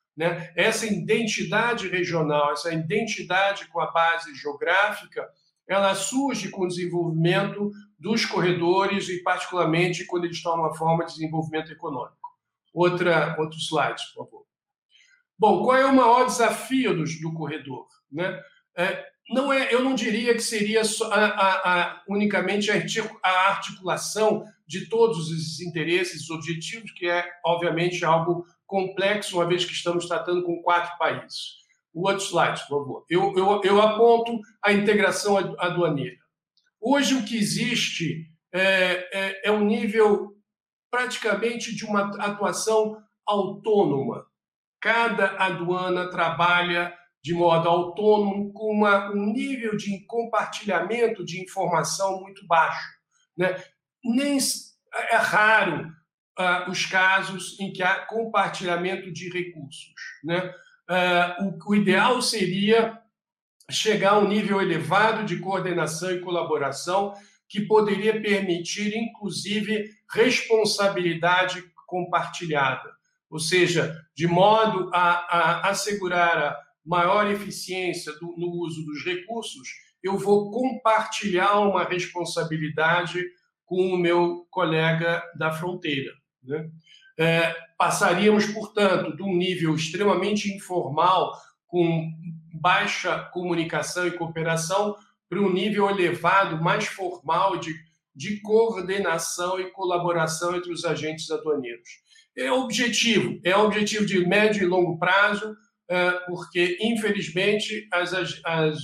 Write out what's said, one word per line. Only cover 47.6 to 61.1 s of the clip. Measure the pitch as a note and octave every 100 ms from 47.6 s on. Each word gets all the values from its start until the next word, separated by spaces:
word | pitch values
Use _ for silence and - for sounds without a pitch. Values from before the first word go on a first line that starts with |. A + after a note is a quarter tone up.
| E3+
autônomo, | F3 E3+ - G#3+ G#3 G3+ G3+ G3+
com | - G#3+
uma, | G#3+ G#3 G3+ G3+
um | G3+ G#3
nível | B3+ C#4 B3+ A3+ G#3
de | G3+ G3 -
compartilhamento | A#3 A#3 G#3+ - - G#3 E3+ F3+ A#3 A3 -
de | D#3 F#3
informação | F#3 F#3+ F3 E3 D3+ - G3 F#3+
muito | F#3+ - -
baixo, | E3 D#3 - - - _ _ _ -
né? | F3+ - - _ _ _
Nem | A3+ B3 C#4+ C4+
s-, | - - - _ _ - -
é | A3+
raro, | - G#3 G#3+ G#3+ F#3+ D3 - - _ _ _ -
ah, | F3+ F3+ F3+
os | F3 -
casos | F#3+ F#3+ F#3+ F#3+ F#3+ - -
em | G3
que | F#3
há | F#3 F#3+ -
compartilhamento | A3 A3 G#3 F3 - F3+ F3 F3+ F#3+ F#3+
de | E3 F3+
recursos, | F3+ F3 D#3 C3+ - - - - -
né? | D3+ F3+ F3+ - - _ -
Ah, | F3+ F3+